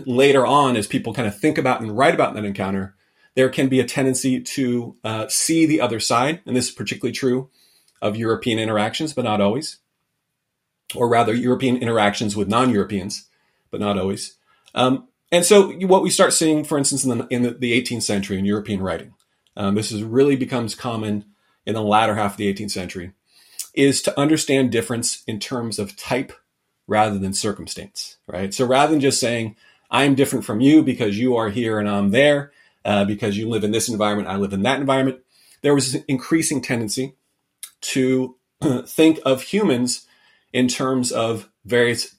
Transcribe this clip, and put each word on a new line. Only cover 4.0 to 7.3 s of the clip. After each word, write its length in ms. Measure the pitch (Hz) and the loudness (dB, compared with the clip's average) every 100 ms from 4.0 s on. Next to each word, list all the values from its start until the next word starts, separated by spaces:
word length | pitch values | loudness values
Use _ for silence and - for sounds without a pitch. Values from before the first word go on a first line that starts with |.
| 135 127 135 127 | -2 0 -2 -2
to, 540 | - - 127 120 120 - | -4 -4 -2 -2 -6 -10
uh, 240 | 110 110 107 | -8 -6 -4
see 380 | - - 165 156 | -4 0 2 4
the 120 | 156 | 2
other 200 | 120 113 | 0 -2
side. 420 | - 120 139 165 - | 0 2 2 -2 -2
And 100 | 127 | -2
this 120 | 123 | -2
is 60 | - | -6
particularly 380 | 104 - 120 | -8 -6 -6
true 380 | - 131 | -2 -2